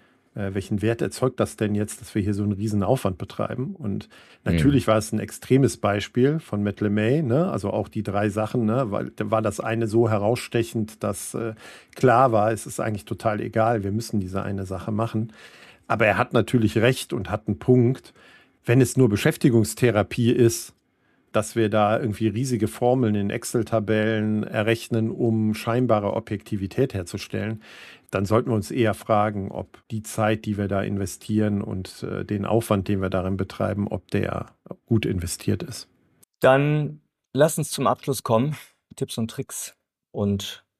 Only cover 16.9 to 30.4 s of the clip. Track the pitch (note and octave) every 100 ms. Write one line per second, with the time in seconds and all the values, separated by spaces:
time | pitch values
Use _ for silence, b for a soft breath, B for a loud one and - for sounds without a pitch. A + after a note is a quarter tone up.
16.9 | C3 - - F#2+ - - G2+ - B2+ A#2+
17.9 | B2+ - b b b b b - B2+ B2+
18.9 | - B2 G#2 D3+ D#3+ D3+ A#2 G#2 - A#2+
19.9 | G#2+ G2 - A#2 A#2+ A#2 - - - _
20.9 | _ _ _ _ A2 G2+ A#2 G#2+ G#2+ G#2
21.9 | A2+ G#2+ G2+ A2+ G2+ C3+ A#2 G#2+ - B2
22.9 | C3 A2 G#2 G2+ A#2+ - A#2+ A2 A2+ G#2+
23.9 | G#2+ G#2+ A2 G#2+ G#2+ - A2+ G#2+ A#2 -
24.9 | A#2 A2+ - A#2+ A2+ G#2+ G#2+ - A#2 B2+
25.9 | G#2+ G2+ - - G2+ - G2+ F#2+ - C3+
26.9 | G2 F2+ G2+ - G#2 G#2 A2 B B B
27.9 | B _ G2 G2 A2 B2 A2 - - A2
28.9 | G2+ - G#2+ G#2+ G#2 F#2+ - - - _
29.9 | A2 G#2+ - G#2+ A2